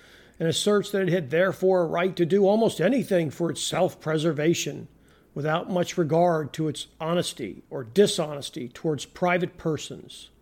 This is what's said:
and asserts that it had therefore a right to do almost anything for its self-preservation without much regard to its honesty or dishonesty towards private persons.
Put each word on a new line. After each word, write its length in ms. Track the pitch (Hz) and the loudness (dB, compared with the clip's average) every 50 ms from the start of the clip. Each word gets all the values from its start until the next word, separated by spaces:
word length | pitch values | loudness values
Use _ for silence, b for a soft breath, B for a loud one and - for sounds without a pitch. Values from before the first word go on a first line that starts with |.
| b b b b b b b b | b b b b b b b b
and 100 | 165 165 | -2 0
asserts 420 | 147 - - 208 208 202 190 - | 0 0 2 2 2 2 2 0
that 120 | - 196 | -2 0
it 60 | 190 170 | 0 2
had 220 | 170 190 156 123 | 0 0 0 0
therefore 520 | 151 165 190 190 - - 185 190 190 180 | 2 2 2 2 0 2 2 4 4 4
a 40 | 170 | 2
right 280 | 156 156 170 180 190 - | 0 0 0 0 0 0
to 100 | - 175 | 0 0
do 200 | 143 185 208 196 | 2 4 4 4
almost 340 | 190 208 226 233 196 - - | 4 4 4 2 2 2 2
anything 500 | 160 202 269 254 170 - 196 175 165 139 | 2 2 2 2 0 2 0 0 0 0
for 200 | - - 170 160 | -2 -4 -4 -4
its 120 | 135 - | -4 -4
self-preservation 1300 | - - 151 156 185 170 - - - 156 160 156 151 170 147 143 151 165 170 - - 151 139 - - - _ b b b b b b b b | -6 -4 0 0 0 0 -2 -4 -4 -2 0 0 2 0 0 2 2 2 2 2 -2 -6 -8 -10 -14 -16 _ b b b b b b b b
without 360 | 151 139 156 156 175 - - | -6 -2 0 0 -2 -2 -2
much 280 | 190 180 170 - - 185 | -2 -2 -2 -2 0 -2
regard 540 | 165 139 156 165 175 180 165 160 151 123 | 0 2 2 4 4 4 2 0 -2 -6
to 160 | - - 156 156 | -6 -4 -4 -4
its 180 | 139 - - - _ - | -4 -6 -12 -16 _ -8
honesty 640 | 160 160 170 180 - - - - 120 92 - - - - | -4 -2 -2 -2 -2 -4 -6 -8 -10 -10 -10 -12 -16 -14
or 140 | - 139 123 | -12 -12 -10
dishonesty 840 | 110 117 190 208 196 - - 160 151 147 143 135 - - 160 123 120 | -2 4 4 4 4 4 -2 -4 -4 -6 -10 -12 -10 -10 -10 -10 -10
towards 360 | - - - 165 151 131 - | -10 -6 -4 -4 -4 -4 -6
private 500 | - - - 180 175 175 180 175 - - | -12 -6 -2 0 2 2 2 0 -4 -6
persons. 760 | - - 165 151 131 - - 123 - - - - - - - _ _ | -6 -4 -4 -4 -4 -6 -12 -14 -16 -16 -18 -20 -20 -20 -20 _ _